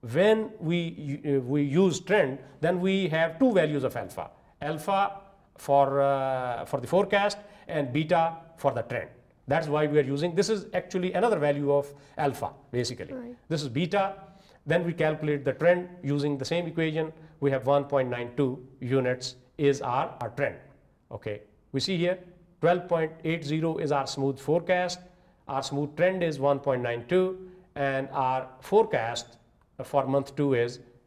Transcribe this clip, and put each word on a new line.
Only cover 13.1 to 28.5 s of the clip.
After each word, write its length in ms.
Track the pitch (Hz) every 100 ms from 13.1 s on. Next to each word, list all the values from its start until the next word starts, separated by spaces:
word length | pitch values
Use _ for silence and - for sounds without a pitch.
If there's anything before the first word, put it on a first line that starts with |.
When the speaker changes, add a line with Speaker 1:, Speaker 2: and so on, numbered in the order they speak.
Speaker 2:
Right. 220 | 262 240 247 _
Speaker 1:
This 140 | 156
is 80 | 143
beta, 460 | 120 175 202 196 196 - - - - -
then 180 | 160
we 100 | 170
calculate 520 | 170 156 151 151 147 135
the 80 |
trend 360 | 131 160 180 180 -
using 340 | 139 143 143 143
the 60 | 131
same 200 | 170 170
equation. 480 | 160 160 156 160 - - -
We 100 | 139
have 160 | 135 123
one 160 | 143
point 260 | 139 143 127
nine 220 | 123 120 -
two 300 | 139 131 - -
units 560 | 123 135 127 127 - - _ _
is 220 | 143 135
our, 340 | - 123 160 -
our 100 | 117
trend. 260 | - 139 - - - _ _ _
Okay, 300 | 113 - 104 - _ _
we 60 | 139
see 160 | 131 185
here 220 | 170 180 - - - _
twelve 280 | 160 180 180
point 240 | 170 160 160
eight 200 | 160 165
zero 340 | 147 156 165 156
is 140 | 147
our 160 | 143 131
smooth 320 | - 139 135
forecast, 600 | - 160 170 180 180 180 - _ _ _ -
our 140 | 135
smooth 340 | 135 143 143 147
trend 280 | 175 190
is 160 | 170 143
one 180 | 135 139
point 240 | 143 127
nine 240 | 120 120 117
two, 440 | 180 185 185 - - - -
and 340 | 139 135 135
our 340 | 147 131 131 131